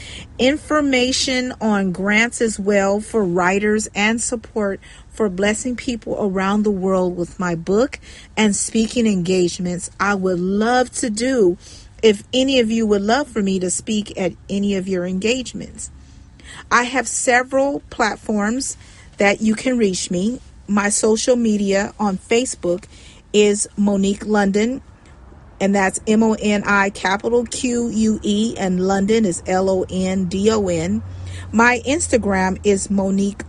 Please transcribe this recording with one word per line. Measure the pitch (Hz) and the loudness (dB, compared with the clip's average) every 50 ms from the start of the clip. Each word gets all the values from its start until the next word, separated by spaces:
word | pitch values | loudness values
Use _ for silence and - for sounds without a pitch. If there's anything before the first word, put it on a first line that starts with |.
| - - - - - - - - | -18 -18 -16 -18 -18 -16 -4 0
Information | 233 262 294 294 - - 302 302 294 277 262 247 247 254 262 - - 277 254 254 254 254 - - | 2 2 2 0 -2 -2 0 0 2 2 2 2 2 0 0 -2 -2 -2 -2 -2 -2 -4 -6 -4
on | - 220 208 196 196 190 | -2 0 0 2 0 -2
grants | 170 175 190 202 208 214 233 240 - - | -2 -2 -2 0 2 2 2 0 0 -2
as | 247 226 208 | -2 -2 -2
well | - 190 202 208 202 196 196 202 208 | -2 -2 2 2 2 2 2 0 -2
for | 214 - - 226 202 | -4 -2 -2 0 0
writers | 175 170 180 175 180 190 202 208 214 214 220 214 196 - | 0 0 2 2 2 2 2 0 0 0 0 -2 -4 -2
and | 196 208 220 226 240 | 0 0 0 0 0
support | - - 247 226 - - - 226 208 196 190 - - - - - - - | -2 -4 -6 -8 -10 -8 -4 -4 -2 -2 -4 -6 -12 -20 -20 -20 -20 -18
for | - - 226 | -4 -2 -2
blessing | 202 180 180 202 202 220 - - 254 247 | -2 0 0 0 0 0 0 -4 -6 -6
people | 220 - - 240 220 - - - - | -6 -6 -6 -6 -6 -6 -8 -4 -2
around | 208 202 185 190 190 196 208 214 208 | -2 -2 -2 0 0 0 0 2 2
the | 214 | 0
world | 202 185 180 190 190 185 185 180 180 | 0 0 0 0 2 2 0 0 -2
with | 180 175 170 - | -4 -6 -6 -6
my | - 180 175 170 | -6 -4 -4 -4
book | 165 165 185 196 214 254 294 - - - - - - - - - | -4 -2 0 2 2 2 0 -2 -12 -16 -20 -20 -20 -20 -8 -2
and | - 214 208 196 | 2 2 2 2
speaking | - - - - 226 220 220 - 247 226 | 0 -4 -2 0 0 0 0 0 0 2
engagements | 220 202 185 170 180 185 185 180 170 - - 180 175 180 175 - - - - | 2 2 0 0 0 2 2 2 0 0 -4 -4 -4 -4 -6 -8 -12 -6 -2
I | 185 202 202 | 0 0 0
would | 190 185 185 185 175 | 0 0 0 0 0
love | 180 190 196 202 220 233 247 254 254 247 - | 0 0 0 0 2 2 4 2 2 0 -2
to | - - 247 | -4 -4 -4
do | 208 214 240 262 269 247 202 175 180 - - - - - - - - - - | -2 -2 0 0 2 4 4 4 2 0 -8 -20 -20 -20 -20 -20 -6 2 4
if | 226 202 202 - - | 4 4 4 -4 -4
any | - 254 262 269 269 254 | 0 0 2 2 4 2
of | 233 220 | 2 2
you | 226 226 226 | 2 0 2
would | 208 208 202 | 2 2 2
love | 196 208 233 277 294 | 2 2 2 0 0
for | 277 - 226 | -2 -2 -2
me | 196 196 190 | 0 0 0
to | 185 180 180 | 0 -2 -2
speak | - - - - 214 214 208 - - | -4 -4 -4 -2 -2 -2 -2 -4 -6
at | - 190 170 165 - - | -4 -4 -4 -4 -6 -10
any | - 196 202 202 202 196 | -6 -4 -2 0 0 0
of | 190 185 | -2 -2
your | 190 190 180 175 | -2 -2 -2 -2
engagements. | 185 185 185 208 220 254 262 247 - - - - - - - - - - - - - - - - - - - - - - - - - | -4 -4 -2 -2 -2 -2 -2 -4 -8 -12 -12 -14 -14 -14 -16 -16 -16 -16 -20 -20 -20 -20 -20 -20 -20 -20 -20 -20 -20 -20 -20 -4 0
I | 202 233 247 | 0 2 2
have | 240 254 262 233 | 2 -2 -2 -2
several | - - - - 269 240 247 254 254 269 269 269 285 285 294 - - | -2 -6 -2 2 2 2 2 2 0 0 0 0 0 -2 -4 -8 -12
platforms | - - 240 208 196 - - - 220 208 202 214 233 262 269 - - - - - - - - - - | -4 -2 -2 -2 -2 -4 -6 -4 -2 0 0 0 -2 -2 -4 -6 -10 -12 -16 -20 -20 -20 -20 -20 -2
that | - 208 202 202 - | 2 2 2 2 2
you | 220 220 214 | 2 0 0
can | - - 262 254 240 | 0 0 0 2 2
reach | 220 196 180 - - - | 2 2 0 -2 -4 -4
me. | 180 175 196 220 247 262 - - - - - | -2 -2 0 -2 -2 -4 -10 -18 -20 -18 -6
My | - 202 202 202 202 | -2 0 0 2 0
social | 202 - - 220 220 220 - 269 247 | 0 2 2 2 2 2 2 2 2
media | 240 233 220 208 202 208 196 190 196 202 - - - | 4 4 2 2 2 2 2 2 0 0 -2 -4 -2
on | 214 208 190 185 | -2 -2 -2 -4
Facebook | - - 226 233 262 254 - - - 175 175 196 - - - - - - - - - - - | -2 0 0 0 0 -2 -6 -4 -2 -2 -2 -2 -4 -14 -20 -20 -20 -20 -20 -20 -14 0 2
is | 208 208 208 208 208 - - - | 4 4 4 4 0 -2 -6 -2
Monique | - 202 208 202 196 196 196 202 - 220 | 0 2 2 2 2 0 0 -2 -4 -2
London, | 208 214 208 202 196 196 208 220 240 262 277 - - - - - - - - - - - - - - - - | 0 2 2 2 2 2 2 0 0 -2 -6 -10 -16 -20 -20 -20 -20 -20 -20 -20 -20 -20 -20 -20 -20 -6 -2
and | 196 196 196 | 0 2 2
that's | 202 190 190 - - - | 2 2 0 -2 -4 -2
M | 220 214 220 226 | 2 2 4 4
O | 220 214 - | 2 2 0
N | - 208 208 202 208 | 0 0 0 0 0
I | - 208 202 196 196 | 2 2 2 2 0
capital | 196 - - 185 190 208 - 233 233 240 233 | -2 -4 -2 -2 -2 -2 0 0 0 0 0
Q | 226 - - - 247 240 240 240 233 | -2 -6 -4 -4 -2 -2 -2 -2 -2
U | 202 214 220 220 214 - | 0 2 2 2 2 0
E, | - 208 202 208 220 226 - | 0 0 0 2 0 -2 -2
and | - 190 185 185 180 | -2 -2 -2 0 0
London | 185 190 196 196 196 202 220 226 220 | 2 2 2 2 2 2 2 2 2
is | 180 170 - - | 2 0 -4 -4
L | 180 185 185 190 190 | -2 0 0 2 2
O | 190 185 - - | 0 0 -2 -2
N | 185 185 185 185 190 196 185 | -2 -2 -2 -2 -2 -2 -2
D | 170 190 190 196 214 | -2 -2 2 2 2
O | 220 214 202 | 2 2 0
N. | 180 175 160 160 185 208 226 - - - - - - - - - - | 0 0 -2 0 -2 -2 -4 -4 -8 -12 -12 -14 -12 -12 -14 -12 -2
My | - 214 233 247 247 233 - | 2 4 4 4 4 2 0
Instagram | 240 277 349 - - - 240 196 202 196 185 185 185 190 - - | 0 0 0 0 0 0 0 2 2 0 2 0 0 -2 0 2
is | 208 196 190 - - | 2 2 2 0 0
Monique | 202 196 190 196 196 196 202 202 196 - - | 0 0 2 2 0 0 0 -2 -4 -6 -12